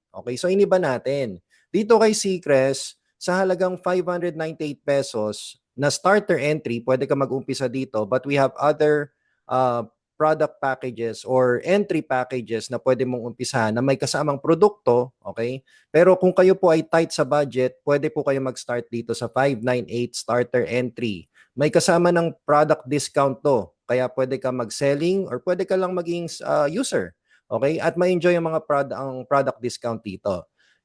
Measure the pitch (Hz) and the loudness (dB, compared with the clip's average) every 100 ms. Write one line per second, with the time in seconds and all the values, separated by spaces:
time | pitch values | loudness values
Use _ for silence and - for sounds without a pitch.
0 | _ 98 120 127 180 196 185 185 156 120 | _ -14 -10 -4 0 2 4 2 2 -2
1 | 131 139 120 90 _ _ _ 185 220 220 | -2 -4 -4 -8 _ _ _ -2 4 6
2 | 220 214 196 185 151 135 135 135 - - | 6 2 -2 -4 2 4 4 -2 -8 -16
3 | _ _ - 185 185 180 185 180 180 185 | _ _ -2 0 0 0 -2 -2 -2 -2
4 | 180 175 175 160 160 156 151 - - 139 | -2 -4 -4 -6 -8 -6 -8 -6 -2 0
5 | - 113 107 104 - - _ 123 143 - | 0 -4 -4 -6 -14 -20 _ -2 -2 2
6 | 185 208 202 156 147 156 - 117 120 131 | 2 2 2 0 0 -2 -2 -4 0 0
7 | 139 139 131 131 - 131 131 131 131 107 | 0 0 0 -4 -4 -4 -4 -4 -4 -4
8 | 101 127 143 139 135 - 147 143 151 147 | 0 -2 0 2 2 2 0 2 2 2
9 | 147 _ _ _ - 127 127 120 110 _ | -2 _ _ _ -4 0 0 -2 -6 _
10 | _ - 156 156 147 - 139 131 131 110 | _ 0 0 2 -2 -2 -4 -4 -8 -6
11 | 113 110 101 127 127 120 165 202 202 160 | -8 -6 -2 2 2 2 2 0 2 -4
12 | - 131 127 131 113 113 - 120 131 123 | -2 -2 -2 -6 -4 -6 -6 -4 0 0
13 | 127 123 120 113 123 127 110 113 135 135 | 0 -4 -8 -8 -4 0 0 0 0 0
14 | 135 143 147 139 156 160 202 - - 120 | -2 -2 -2 -2 0 4 4 2 2 2
15 | 123 _ 98 104 120 135 _ _ _ 156 | 2 _ -14 -6 -6 -6 _ _ _ 4
16 | 180 180 185 185 185 185 180 160 156 165 | 6 6 4 6 4 6 4 4 2 0
17 | 165 - 135 147 143 127 127 - 147 143 | 0 -2 0 0 0 0 -2 -2 -2 0
18 | 151 151 139 135 131 123 - 120 117 117 | 0 -4 -2 -2 -4 -8 -6 -6 -4 -8
19 | 117 107 117 127 143 110 123 127 87 117 | -6 -6 -4 0 0 0 -2 -2 -2 -6
20 | 120 - - 120 120 123 82 123 123 117 | -6 -8 -2 -2 0 -2 0 -2 -4 -6
21 | 117 90 - _ _ 127 151 170 175 170 | -6 -6 -14 _ _ -2 0 2 2 4
22 | 175 175 165 - - 147 151 156 127 143 | 4 2 0 -4 2 2 4 0 0 -4
23 | - 147 139 131 147 120 92 _ - 127 | -2 0 0 0 0 0 -2 _ -4 -2
24 | 127 135 127 135 131 127 110 - 139 143 | -2 -2 -4 -2 -4 -4 -6 -2 0 0
25 | 175 190 185 123 180 180 190 190 180 185 | 0 -2 -4 -6 -4 -4 -2 -2 -2 -4
26 | 170 170 170 - - 147 147 190 269 151 | -6 -6 -8 -8 -2 0 0 -2 -4 -4
27 | 90 _ _ _ - 113 139 160 165 160 | -4 _ _ _ -8 -2 0 0 -2 0
28 | 180 175 175 170 160 160 - 143 135 123 | 0 2 2 2 0 -4 -2 -2 -2 -6
29 | 135 127 120 139 139 - 120 - 120 110 | -8 -10 0 0 0 -4 -8 -6 -6 -6
30 | 104 92 104 90 - _ _ _ | -8 -6 -4 -6 -8 _ _ _